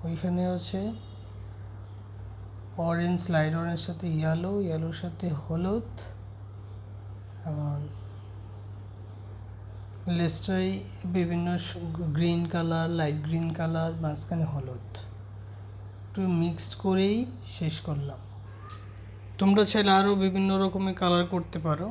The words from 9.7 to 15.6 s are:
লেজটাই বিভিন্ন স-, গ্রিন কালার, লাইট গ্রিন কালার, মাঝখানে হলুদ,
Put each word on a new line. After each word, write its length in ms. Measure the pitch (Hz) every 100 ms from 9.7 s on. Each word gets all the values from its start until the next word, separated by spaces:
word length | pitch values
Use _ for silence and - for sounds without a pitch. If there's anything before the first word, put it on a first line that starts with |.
| - - - 175 170
লেজটাই 500 | 170 - - 185 185 190 190 -
বিভিন্ন 540 | 180 180 170 170 175 175
স-, 200 | - 180 170 160 165 147
গ্রিন 300 | 170 170 170
কালার, 420 | 170 165 165 165
লাইট 280 | 170 151 151 151
গ্রিন 220 | 165 165
কালার, 400 | 160 165 165 165 165
মাঝখানে 440 | 160 151 - 170
হলুদ, 440 | 160 147 131 123 - - - - - - - -